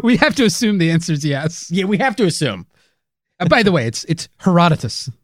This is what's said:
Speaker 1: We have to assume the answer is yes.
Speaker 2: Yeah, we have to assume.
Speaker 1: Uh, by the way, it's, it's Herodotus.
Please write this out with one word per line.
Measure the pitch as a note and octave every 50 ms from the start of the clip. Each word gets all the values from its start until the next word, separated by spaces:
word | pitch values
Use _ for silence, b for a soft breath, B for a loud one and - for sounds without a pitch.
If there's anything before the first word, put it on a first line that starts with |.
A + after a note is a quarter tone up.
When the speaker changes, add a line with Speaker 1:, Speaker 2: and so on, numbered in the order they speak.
Speaker 1:
We | - A#3 B3 -
have | D4 D4+ -
to | - A#3
assume | G#3 - - A#3+ G#3+ G#3 F#3
the | E3 E3
answer | E3 E3 E3+ - D#3
is | C#3+ D3
yes. | D3+ C#3 C3+ D3+ D#3+ E3 - - -
Speaker 2:
Yeah, | E3 G3 F#3
we | F#3+ G#3+ -
have | C4+ C4 G3+
to | - G#3+
assume. | E3+ D3+ - D#3 B2 G2 F2+ E2+ _ _ _ _ _ _ _ _ _ _ _ _ _ _ -
Speaker 1:
Uh, | F3+ E3+
by | D4+ B3 G#3+
the | G3+
way, | F3+ D3 A2+
it's, | A#2 - - -
it's | - E3 - - - _ _
Herodotus. | - F#3+ F3 F3 E3+ E3+ D3+ - - A2+ - - - - - _